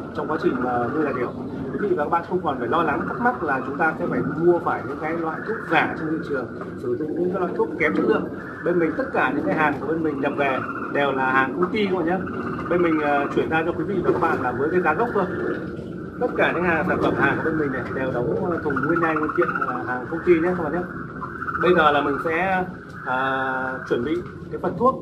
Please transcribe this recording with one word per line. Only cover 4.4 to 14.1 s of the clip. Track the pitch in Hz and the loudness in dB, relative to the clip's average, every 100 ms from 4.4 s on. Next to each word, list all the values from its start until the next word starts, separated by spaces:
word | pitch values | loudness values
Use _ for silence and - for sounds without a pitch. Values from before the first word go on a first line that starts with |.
| 170 170 | 4 4
phải | 156 127 - | 2 -2 -4
những | 143 | -6
cái | 156 | -4
loại | 170 160 160 - | -2 -4 -4 -6
thuốc | 220 - | -6 2
giả | 160 - - | 2 2 -2
trên | 156 | -4
thị | 160 - | -4 -2
trường, | 135 117 120 - - | -4 -4 -8 -10 -6
sử | - 123 | -4 -4
dụng | 151 160 | -2 -2
những | 180 | 0
cái | 185 | 0
loại | 175 - | 0 0
thuốc | 226 - | -2 0
kém | 156 - | 0 2
chất | 208 | 2
lượng. | 214 - - - - | 2 0 -8 -10 -4
Bên | 160 175 | 0 2
mình, | 156 - | 2 0
tất | - | -2
cả | 196 135 139 | 0 2 2
những | 165 | 0
cái | |
hàng | 156 151 139 | 2 2 2
của | 139 | -2
bên | 160 | 0
mình | 156 135 | 0 0
nhập | 143 139 | 0 0
về | 139 127 113 - - | 0 0 -4 -6 -2
đều | 139 143 | 0 2
là | 131 131 | 2 2
hàng | 131 131 147 | 2 2 0
công | 180 | 0
ty | 220 196 | 2 2
các | 185 | 2
bạn | 160 | 2
nhé. | 185 - - - - - | 0 -2 -4 -6 -4 0
Bên | 180 | 4
mình, | 170 156 | 4 4
ờ, | 147 143 143 | 4 2 2
chuyển | - - | 0 2
ra | 160 170 | 2 2
cho | |
quý | 170 | 0
vị | 165 190 | 0 2
và | - | 2